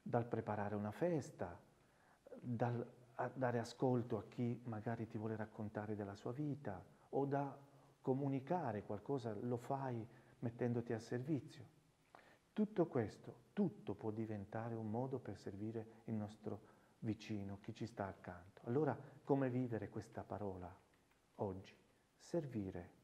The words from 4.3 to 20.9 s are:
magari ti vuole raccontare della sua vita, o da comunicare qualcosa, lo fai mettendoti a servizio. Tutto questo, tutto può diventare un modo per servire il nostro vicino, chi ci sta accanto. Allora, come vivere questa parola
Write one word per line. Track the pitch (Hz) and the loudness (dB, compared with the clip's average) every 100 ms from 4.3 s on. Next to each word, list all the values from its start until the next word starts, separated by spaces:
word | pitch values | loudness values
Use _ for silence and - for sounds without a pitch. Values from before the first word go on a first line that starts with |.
| - 120 120 | 0 0 0
magari | 123 107 117 117 110 | -4 -4 -2 -2 -2
ti | 110 | -2
vuole | 110 | -2
raccontare | 110 107 - 107 107 104 | -2 -4 -4 -4 -2 -2
della | 104 101 | -2 -4
sua | 98 123 | -4 -4
vita, | 127 151 135 - 92 - - - | -2 -2 -2 -4 -6 -10 -20 -2
o | 135 | 0
da | 139 139 139 - - - - - | 4 2 0 -4 -16 -20 -20 -4
comunicare | - 131 143 135 131 180 135 104 | 2 4 4 0 2 2 2 0
qualcosa, | - 104 - 139 117 101 | -2 -4 0 0 0 0
lo | 123 120 | 0 0
fai | - 139 131 120 110 - - - | 2 0 2 -2 -4 -12 -20 -4
mettendoti | 127 120 123 120 117 | -4 2 4 4 2
a | 113 | -2
servizio. | - 123 135 143 - - - - _ _ _ - - - _ | 0 -2 2 0 0 -14 -18 -20 _ _ _ -20 -20 -20 _
Tutto | - 208 - 165 | 2 2 6 6
questo, | 123 104 - - - - | 6 2 -2 -14 -14 -4
tutto | - 185 - - | 4 4 2 -6
può | - 110 | -2 -2
diventare | 110 110 107 98 113 117 | -2 -2 -2 -2 -2 -2
un | 113 110 | -2 0
modo | 113 135 135 | 0 0 -2
per | - | -4
servire | 98 - 98 107 113 110 - | -6 -6 -4 -4 -4 -6 -10
il | - | -2
nostro | 110 104 - 107 101 - - - - | -2 -2 -4 -6 -6 -8 -20 -20 -4
vicino, | 117 104 - 107 98 98 | -2 -2 -2 -2 -2 -6
chi | - | -8
ci | 110 110 | -6 -6
sta | - | -2
accanto. | 98 - - 87 90 - | -2 -2 -10 -10 -14 -8
Allora, | - 127 147 113 - - | 2 4 6 2 -4 -12
come | - 139 131 | 4 4 6
vivere | 127 123 110 101 | 4 2 0 -2
questa | 110 - - | -6 -6 -8
parola | 95 98 101 92 87 95 _ | -4 -2 -2 -4 -8 -10 _